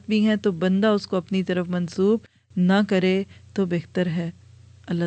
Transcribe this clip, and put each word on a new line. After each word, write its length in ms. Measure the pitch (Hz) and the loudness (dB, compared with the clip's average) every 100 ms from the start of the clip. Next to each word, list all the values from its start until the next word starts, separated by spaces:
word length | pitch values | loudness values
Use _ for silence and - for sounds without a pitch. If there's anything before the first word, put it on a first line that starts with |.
| - | 0
بھی 200 | 214 220 | 0 2
ہیں، 80 | 214 | 2
تو 160 | 208 | 0
بندہ 360 | 165 185 190 220 | 0 0 2 2
اس 200 | 208 - | 0 -2
کو 100 | 190 | -6
اپنی 260 | 165 190 | -2 -4
طرف 260 | 180 180 175 | -2 -2 -2
منسوب 500 | 180 175 - 196 226 - _ _ 180 | -4 -4 0 0 0 -4 _ _ 0
نہ 260 | 180 196 208 | 2 2 2
کرے 340 | 185 185 190 196 - - | 2 2 0 -4 -12 -10
تو 120 | - 180 | -4 -2
بہتر 400 | 175 - - 180 | -2 -4 -4 -2
ہے۔ 260 | 170 170 - - - - - - | -2 -6 -10 -20 -20 -20 -16 -6
اللہ 180 | 170 | -4